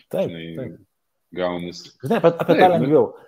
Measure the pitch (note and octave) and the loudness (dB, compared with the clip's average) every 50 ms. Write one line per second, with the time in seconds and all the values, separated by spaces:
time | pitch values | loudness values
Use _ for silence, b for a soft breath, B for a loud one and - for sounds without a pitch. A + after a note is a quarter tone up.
0 | B - - E2 - F#2 E2+ E2 E2 E2 E2 C3+ B2+ - E2 - _ _ _ _ | B -8 -4 -4 -4 -4 -6 -10 -14 -12 -12 -12 -12 -12 -14 -18 _ _ _ _
1 | _ _ _ _ _ _ - F2 F2+ F2 F2 F2 F2 F2 F2 - - - _ _ | _ _ _ _ _ _ -8 -4 -4 -4 -4 -6 -8 -10 -12 -14 -18 -20 _ _
2 | - C#3+ A#3 G3 D#3+ E3+ E3 - E3 - D#3+ E3 F#3 F3+ F3 D#3+ D#3 C#3+ D#3 C#3 | -6 -4 -2 2 2 2 2 2 0 0 2 4 4 4 4 2 2 2 4 4
3 | G#2+ - B B B | 2 2 B B B